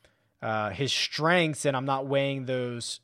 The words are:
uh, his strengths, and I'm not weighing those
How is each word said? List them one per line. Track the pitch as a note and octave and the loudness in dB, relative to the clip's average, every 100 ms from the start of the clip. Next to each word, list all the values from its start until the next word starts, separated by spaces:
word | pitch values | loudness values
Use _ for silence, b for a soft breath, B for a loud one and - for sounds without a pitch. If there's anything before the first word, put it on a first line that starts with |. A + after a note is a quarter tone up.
| b b b b | b b b b
uh, | A2+ A2 G#2+ | -2 0 -2
his | F#2 C3+ | -2 -2
strengths, | - - - D#3 F3+ D#3+ C#3+ D3 | 0 -2 0 4 4 4 2 0
and | C3 | 0
I'm | C#3 | 0
not | C3+ C#3 | -2 0
weighing | C#3 C#3 C#3 B2+ | 0 2 -2 -2
those | B2+ B2 A#2+ A2 - | -2 -2 -4 -8 -10